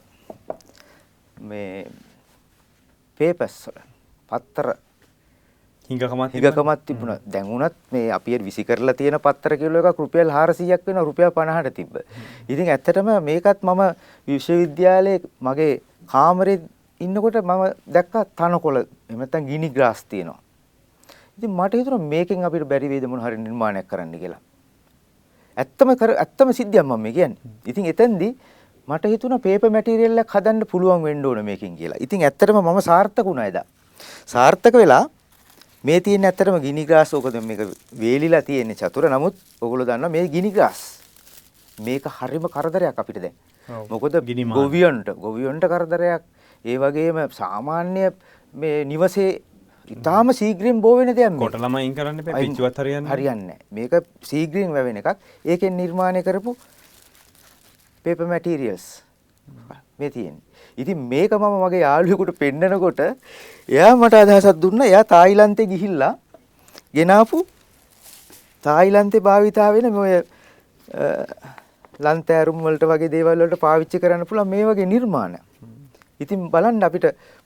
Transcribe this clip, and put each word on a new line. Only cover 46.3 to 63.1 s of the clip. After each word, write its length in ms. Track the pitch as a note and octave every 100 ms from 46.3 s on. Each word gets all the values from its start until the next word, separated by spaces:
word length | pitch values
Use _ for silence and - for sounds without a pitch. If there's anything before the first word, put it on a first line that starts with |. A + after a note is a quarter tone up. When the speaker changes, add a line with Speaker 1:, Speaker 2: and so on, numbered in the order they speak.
| _ _ _ A2+
Speaker 1:
ඒ 120 | B2+
වගේම 400 | C#3 D3 E3 D#3+ C#3
සාමාන්‍ය 800 | - F#2+ G2+ C3+ E3 F3 F#3 F#3+ F3+ _ _ _
මේ 300 | C#3 D#3 D3+ C#3+
නිවසේ 560 | D3+ F3+ G3 F#3+ - - _ _ _ _
ඉතාම 440 | A2+ A#2 F#3+ A#3+
ශීඝ්‍රයෙන් 480 | B3 G#3+ F#3 G#3+ A#3
බෝ 160 | G#3+ B3
වෙන 160 | B3+ A#3+
දෙයක් 140 | A#3
මේ. 80 | D3+
Speaker 2:
කොට 140 | A#2
ළමයින් 400 | A2+ B2 C3 C3 C#3
කරන්න 240 | D3 D3+
එපා, 140 | D#3 C3
Speaker 1:
අයින් 160 | C3+
Speaker 2:
පිච්චුවත් 260 | C3 B2+ B2+
හරියන්නේ 240 | C#3 C#3+
නැහැ. 140 | D3 C3+
Speaker 1:
හරියන්නේ 300 | C3+ A2+ F#2+
නැහැ. 200 | - _
මේක 240 | G#2 B2 E3+ E3+ _
ශීඝ්‍රයෙන් 480 | - D3 D#3+ E3 F#3+
වැවෙන 240 | C#3+ B2+ G#2+
එකක්. 120 | B2 G3 _ _ -
ඒකෙන් 320 | F3 F#3+ F3+
නිර්මාණය 460 | F3+ F3+ F#3 F#3
කරපු 320 | F3+ F#3+ G#3+ A#3+ _ _ _ _ _ _ _ _ _ _ _ _ _ _ E3+
පේපර් 200 | E3+ E3+
මැටීරියල්ස් 600 | E3+ E3+ D#3+ B2 F#2 - - _ _ _ _ _ C3 A#2 C3+ _ -
මේ 140 | C#3+
තියෙන්නේ. 340 | D3+ C#3+ D2 _ _ - -
ඉතින් 200 | C3 F3
මේක 340 | B2 C3 F#3+
මම 240 | G#3+ G#3 G3+
මගේ 220 | F#3 F3+
යාළුවෙකුට 520 | D3 D3 F3 F#3+ F#3 F3
පෙන්නකොට 600 | C#3+ C#3 F#3 F#3+ F3 - E3